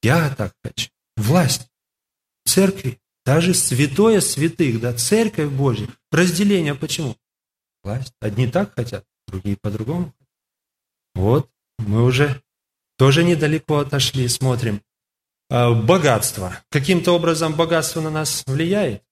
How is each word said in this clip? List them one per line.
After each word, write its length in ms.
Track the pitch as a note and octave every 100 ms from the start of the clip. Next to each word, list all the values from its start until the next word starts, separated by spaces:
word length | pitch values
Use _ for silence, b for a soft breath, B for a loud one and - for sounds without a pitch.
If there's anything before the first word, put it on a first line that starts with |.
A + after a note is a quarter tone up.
Я 320 | G#2 E3 D#3 C3+
так 180 | G2 _ -
хочу». 240 | - - _ _ -
Власть. 520 | G#2+ E3+ D3+ - - _ _ _ _ _ _ _
В 60 | -
церкви, 500 | - F#3+ F#3+ C3 - _ _ -
даже 280 | D3 E3+
святое 680 | F3+ - B2 C#3+ C#3 A3 G#3+
святых, 580 | - - D#3+ E3 D#3 A2+
да, 140 | A#2+
Церковь 580 | A#2 - G#3+ A3+ G#3+ D3
Божья. 360 | C3+ C#3 A2 G#2+ - _
Разделение 640 | D3 F3+ E3+ G3+ G3+ D3+
почему? 420 | C#3+ D3+ - D3 - _ _ _ _ _ _
Власть. 300 | F#2+ A#2 C3 _
Одни 260 | A2 G#2 B2
так 260 | E3+ G3+
хотят, 320 | - A#2 F#2+ - _ -
другие 300 | F#2+ G2+ G2+
по-другому. 520 | G#2+ G#2+ A2 E3+ F3+ _ _ _ _ _ _ _ _ _ _ -
Вот, 340 | F#2+ B2 - _ _ -
мы 240 | G#2+ G#2+
уже 400 | A#2+ B2 D3 C3+ _ _ _ _ _ _
тоже 280 | C3+ C#3
недалеко 560 | E3+ E3+ D3+ D#3 - D3+
отошли, 480 | C#3+ C#3+ C3+ C3+ A#2+
смотрим. 560 | - C3 B2 B2 G2+ _ _ _ _ _ _ _
А, 240 | A#2+ A#2+
богатство. 840 | A2+ A2 F#3 D3 A2+ - - F#2 - _
Каким-то 440 | D3+ C#3 F3+ E3+
образом 400 | F3 E3 D#3+ D#3+
богатство 480 | D#3 E3 E3 D#3 E3+
на 100 | D#3
нас 320 | D#3 D#3 - -
влияет? 580 | C3+ E3 G3+ F3+ G2+ _